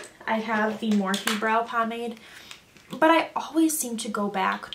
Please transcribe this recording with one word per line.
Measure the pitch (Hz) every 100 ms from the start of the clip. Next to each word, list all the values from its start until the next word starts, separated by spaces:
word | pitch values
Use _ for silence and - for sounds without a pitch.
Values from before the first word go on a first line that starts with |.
| - - -
I | 220
have | 214 214 214 214
the | 226
Morphe | 208 190 196 - 214
Brow | 220 226
Pomade, | 233 233 226 233 233 - - - - - _ - -
but | - 320
I | 320 311 -
always | - 320 320 -
seem | 247 220
to | 226
go | 214 202
back | 190 196 208 -